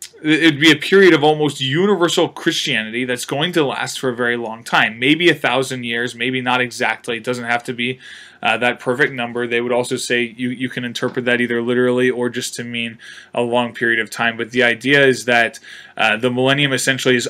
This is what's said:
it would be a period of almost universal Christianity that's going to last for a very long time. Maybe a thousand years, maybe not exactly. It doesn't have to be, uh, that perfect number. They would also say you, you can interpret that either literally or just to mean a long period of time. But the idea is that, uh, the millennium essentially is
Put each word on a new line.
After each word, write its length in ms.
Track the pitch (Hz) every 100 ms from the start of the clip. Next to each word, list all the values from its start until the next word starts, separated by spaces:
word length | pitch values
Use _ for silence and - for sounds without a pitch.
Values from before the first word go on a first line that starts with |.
| - -
it 320 | 156 151 165
would 60 | 143
be 120 | 160
a 40 | 151
period 360 | - 196 190
of 100 | 160
almost 380 | 147 156 151 143
universal 640 | 135 147 202 190 170 160 156
Christianity 760 | - - 160 - 117 110 113
that's 220 | 127 123 -
going 260 | 139 165
to 100 | 175
last 380 | 139 113 131 -
for 80 | 131
a 80 | 117
very 220 | 120 120
long 260 | 113 113
time. 340 | - 170 117 110
Maybe 300 | 131 156 175
a 60 |
thousand 500 | 147 135 127 131 131
years, 300 | 120 117 120
maybe 260 | 117 123 131
not 220 | 123 123
exactly. 560 | 123 113 117 110 - 117
It 40 |
doesn't 220 | 113 123
have 180 | 117 120
to 100 | -
be, 260 | 117 120 127 - - - -
uh, 140 | 110 113
that 240 | 120 120
perfect 320 | - 123 143
number. 340 | 135 120 120 120
They 140 | 120
would 120 | 120
also 240 | 123 123 123
say 380 | - 123 120 110
you, 120 | 127
you 220 | 123 127
can 140 | -
interpret 420 | 123 113 127 127 123
that 160 | 123
either 180 | 120 120
literally 480 | 117 123 123 123 127
or 220 | 120 123
just 240 | 120 123
to 100 | -
mean 340 | 120 120 117 113 - - -
a 80 | -
long 320 | 120 120 120
period 260 | 110 117 113
of 80 | 107
time. 300 | - 117 113
But 140 | 117
the 100 | 123
idea 440 | 120 113 123 143 139
is 200 | 117 110
that, 340 | 120 113 - - - - -
uh, 180 | 110 107
the 140 | 123
millennium 420 | 123 131 139 143
essentially 420 | 127 - 131 131
is 140 | 123 117